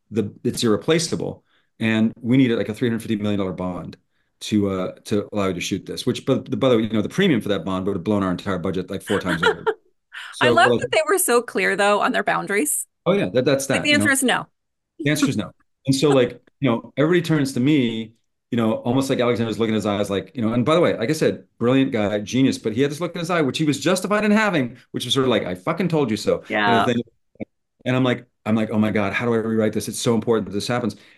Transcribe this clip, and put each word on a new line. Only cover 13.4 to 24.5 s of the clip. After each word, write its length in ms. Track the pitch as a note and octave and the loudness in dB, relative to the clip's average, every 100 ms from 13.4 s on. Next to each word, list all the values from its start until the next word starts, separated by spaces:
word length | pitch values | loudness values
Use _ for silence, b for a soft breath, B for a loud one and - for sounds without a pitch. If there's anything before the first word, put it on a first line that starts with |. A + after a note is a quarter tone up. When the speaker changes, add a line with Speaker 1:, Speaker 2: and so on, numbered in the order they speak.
Speaker 1:
that's 240 | D3 C3+ - | 2 0 0
Speaker 2:
Like, 100 | B2+ | 0
Speaker 1:
that, 40 | |
Speaker 2:
the 40 | D4 | 2
Speaker 1:
you 80 | D4 | 2
know? 40 | |
Speaker 2:
answer 100 | D4+ | 2
is 100 | C4+ | 2
no. 240 | B3 F3 E3 _ _ _ _ - | 0 0 -4 _ _ _ _ -4
Speaker 1:
The 120 | D3 | -2
answer 180 | D3+ C4+ | 2 0
is 80 | G#2+ | 0
no. 160 | F2+ - _ _ C3+ | -6 -12 _ _ -2
And 80 | |
so, 160 | C3+ D3 | 2 4
like, 300 | C#3 B2 - _ _ | 4 2 -2 _ _
you 100 | C3+ | 0
know, 220 | A2+ - - | 0 -2 -2
everybody 260 | D3+ F3+ | 2 2
turns 300 | E3 D#3 C3+ | 2 0 0
to 60 | B2 | 0
me, 520 | C3 D3+ A#2 A2 A2 _ _ _ _ | 2 2 2 -4 -10 _ _ _ _
you 60 | A#2 | 0
know, 200 | A2 A2 | 0 0
almost 340 | A#2+ C3 C3+ | 0 0 0
like 100 | B2 | 0
Alexander's 380 | A#2+ A2+ A2+ G#2 | 0 0 -2 -2
looking 160 | A2+ | 0
in 20 | A2 | 0
his 100 | G#2 | 0
eyes, 220 | G2+ G2 | -2 -2
like, 240 | G2 - | -2 -4
you 80 | - | -4
know, 100 | A2 | -2
and 120 | B2 | 0
by 100 | C#3+ | 2
the 60 | E3+ | 2
way, 160 | C3+ F#2 | 2 0
like 140 | A#2 | -2
I 20 | |
said, 320 | D#3 B2+ F#2 - - | 0 0 -2 -8 -2
brilliant 340 | A#2 C3+ C3+ | 2 2 2
guy, 260 | A2+ G2+ G#2 | 0 0 -2
genius, 360 | G#2 A#2+ C3 - | -2 2 2 0
but 160 | A#2 | -4
he 80 | G#2 | 0
had 100 | C#3+ | -2
this 100 | C#3+ | -2
look 140 | E3+ | -6
in 40 | F3 | -6
his 120 | E3 | -2
eye, 120 | E3+ | 0
which 160 | C#3 - | 0 0
he 60 | |
was 140 | D3+ C3+ | 0 0
justified 460 | E3 F#3 F#3+ G#3 | 0 0 0 0
in 60 | G#3+ | 4
having, 460 | G#3 G#3+ | 4 4